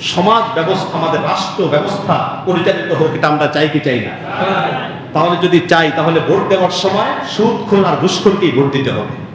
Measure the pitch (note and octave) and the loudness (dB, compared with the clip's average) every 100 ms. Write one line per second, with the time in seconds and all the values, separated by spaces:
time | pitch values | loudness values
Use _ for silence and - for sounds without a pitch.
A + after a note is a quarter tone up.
0 | - F3 F#3+ A3+ G#3+ D#3+ E3 - - E3 | -6 0 2 2 0 -2 -2 -2 -2 -4
1 | D#3+ D3+ D3+ D3+ - - E3 D3 - - | -2 -2 -2 -2 -4 -2 0 0 0 -4
2 | G#3 D#3+ - - F#3 E3+ F#3+ F3+ - D3+ | 0 0 -2 -4 -2 0 2 0 -2 0
3 | D#3 C3+ D#3 D3+ D3 D3 D3+ D3+ C#3+ A#2+ | 0 0 0 2 0 0 0 0 0 -2
4 | G2+ - - - F#3+ F#3+ - - - - | -4 -8 -8 -4 -2 0 -2 -4 -6 -10
5 | - D#3 E3+ F3 F3 E3+ - E3 D#3 D#3+ | -4 0 2 2 4 2 4 2 2 2
6 | D#3 E3 - G3 G3+ F#3 F3+ - F#3+ G3+ | 2 2 2 0 2 2 2 0 -2 0
7 | - - - - A#3 A3 - G3 F#3 C#3+ | -2 -4 -6 0 0 0 2 2 4 2
8 | F3 - G3+ F#3+ E3+ B2 C#3 C#3 C3 - | 0 2 2 4 2 2 2 0 -2 -4
9 | - - - | -6 -8 -12